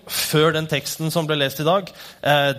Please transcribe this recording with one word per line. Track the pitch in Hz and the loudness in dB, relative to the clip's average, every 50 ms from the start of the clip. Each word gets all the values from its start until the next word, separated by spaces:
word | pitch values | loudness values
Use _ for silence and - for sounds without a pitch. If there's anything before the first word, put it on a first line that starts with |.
| - | -14
før | - - - - - - 151 156 165 156 | -8 -6 -6 -4 0 2 4 4 4 2
den | 156 160 156 | 0 -2 -2
teksten | 151 139 139 - - - 160 160 | -2 -4 -4 -6 -6 -4 -4 -2
som | - 170 156 151 | 0 0 0 0
ble | 156 147 | 0 0
lest | 139 135 - - | 0 -2 -2 -2
i | 151 | 0
dag, | 156 185 202 185 - - - - - - - | 0 0 0 -2 -6 -16 -20 -20 -20 -12 -4
eh, | - 139 147 143 143 139 135 | 0 2 4 4 4 0 0